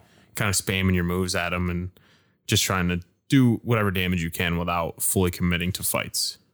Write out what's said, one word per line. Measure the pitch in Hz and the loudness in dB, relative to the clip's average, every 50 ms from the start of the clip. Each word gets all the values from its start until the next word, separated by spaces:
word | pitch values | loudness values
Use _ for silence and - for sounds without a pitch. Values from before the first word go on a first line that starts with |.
| - _ _ - - _ - | -20 _ _ -20 -20 _ -4
kinda | - 123 104 92 | -2 0 0 0
spamming | - - - 98 95 92 92 92 | 0 -2 -2 -2 0 2 2 2
your | 90 87 | 2 0
moves | 85 87 90 95 90 92 | 0 0 -2 -2 -2 -2
at | 92 87 87 | -2 -2 -2
'em | 87 90 90 90 | -2 -2 -2 -2
and | 87 87 90 92 - _ _ _ _ _ _ _ _ _ _ | -4 -4 -6 -8 -12 _ _ _ _ _ _ _ _ _ _
just | - 113 104 - | 0 0 0 2
trying | - 101 92 90 87 | 2 0 0 2 0
to | 90 87 90 _ _ _ _ - | 0 -2 -4 _ _ _ _ 2
do | 147 135 127 120 113 - - | 4 6 6 6 4 2 0
whatever | 113 120 110 104 101 | 0 0 2 2 2
damage | 90 95 92 90 92 87 | 0 0 0 0 0 0
you | 82 85 | -2 -4
can | - - 92 85 85 85 | -4 -2 -2 0 0 -2
without | 85 87 85 87 85 - - - | -2 -2 -2 -2 -2 -4 -6 -4
fully | - - - 101 92 90 | -4 -2 2 2 2 2
committing | 87 - 90 87 87 85 87 90 | 0 0 0 0 0 0 -2 -4
to | 95 - | -4 -4
fights. | 87 - - 64 55 - - - - - - - _ _ | -4 -4 -2 -2 -4 -4 -4 -4 -4 -4 -6 -10 _ _